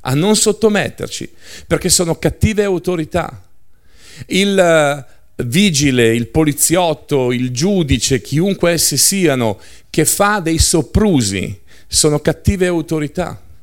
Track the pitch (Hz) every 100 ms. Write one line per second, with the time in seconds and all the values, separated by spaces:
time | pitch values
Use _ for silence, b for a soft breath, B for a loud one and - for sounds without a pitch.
0 | 131 139 190 214 214 208 214 202 135 -
1 | - - - B B B - 156 185 -
2 | 170 156 160 - 220 208 202 175 180 180
3 | 156 175 156 127 - - - B B B
4 | B B - 185 202 196 175 160 147 147
5 | - - - - 123 143 208 143 143 127
6 | 113 117 117 156 156 135 - 170 175 151
7 | - 143 123 123 127 123 180 196 147 131
8 | - 135 - 143 196 196 175 170 - 139
9 | - 196 170 131 113 101 B B B -
10 | 151 - 202 208 160 165 - 170 - -
11 | 214 151 101 95 - 101 - b b -
12 | 156 147 165 151 - 196 180 170 160 160
13 | 151 - 170 - - -